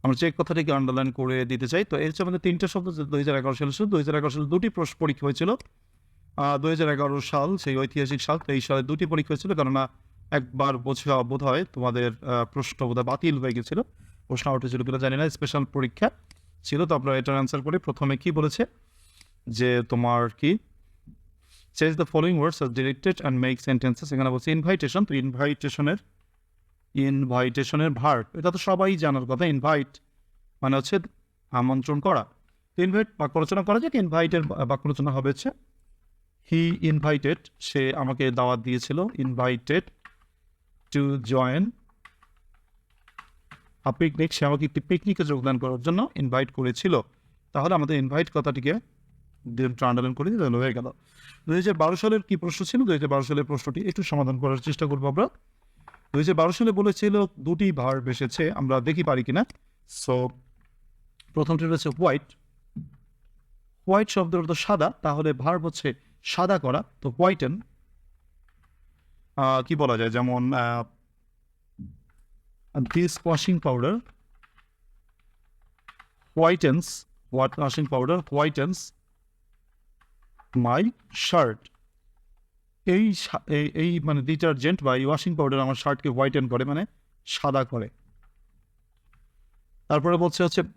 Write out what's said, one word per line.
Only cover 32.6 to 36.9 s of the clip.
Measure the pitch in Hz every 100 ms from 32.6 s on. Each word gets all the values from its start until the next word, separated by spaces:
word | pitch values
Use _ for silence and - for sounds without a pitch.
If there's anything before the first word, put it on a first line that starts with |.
| _ -
তো |
ইনভাইট | 185 202 220 -
বাক্য | 143 170
রচনা | 156 190
করা | 180 214
যাক। | 302
ইনভাইটের | 262 180 160 165 170
বা-, | 151 - 123
বাক্য | 135 147
রচনা | 143 143
হবে | 135 135
হচ্ছে | 135 269 - _ _ _ _ _ _ _ _ _
he | 165 165 175 160